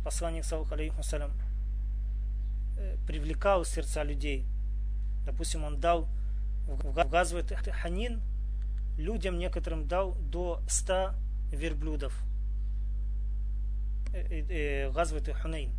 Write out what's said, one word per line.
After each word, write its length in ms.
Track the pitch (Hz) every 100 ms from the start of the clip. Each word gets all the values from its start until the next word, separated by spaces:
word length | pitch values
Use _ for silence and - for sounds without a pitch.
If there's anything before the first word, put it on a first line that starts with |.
посланник, 400 | - - 170 165
саллаллаху 300 | 156 160 156
алейхи 220 | 151 156 156
ва 80 |
саллям, 280 | 151 151 143 151 - - - - - - - - - 151 151 151 151 151
э, 200 | 151 151 151
привлекал 560 | 151 151 156 202 196
сердца 400 | 160 156 151 151
людей. 420 | 147 147 147 139 - - - - - - - - -
Допустим, 380 | - 165 165
он 160 | 151 147
дал 300 | 170 170 156 - - - - - -
в, 220 | - 147
в 40 |
га-, 120 | 151 160
в 40 |
газве 340 | 160 175 170
Ханин 760 | 165 185 - - 170 180 240 226 - - - - - - - -
людям 420 | 156 220 185 175
некоторым 480 | 180 180 170 160 147
дал 280 | 175 190 151
до 460 | 151 170 175 170 -
ста 480 | - - 185 190 190 - - -
верблюдов. 720 | 143 160 151 151 151 139 - - - - - - - - - - - - - - - - - - - -
Э, 60 | 180
э, 680 | 170 165 151 165 147 139 139
э, 40 |
газве 300 | 151 170 151 151
Хунейн. 380 | 147 160 160 139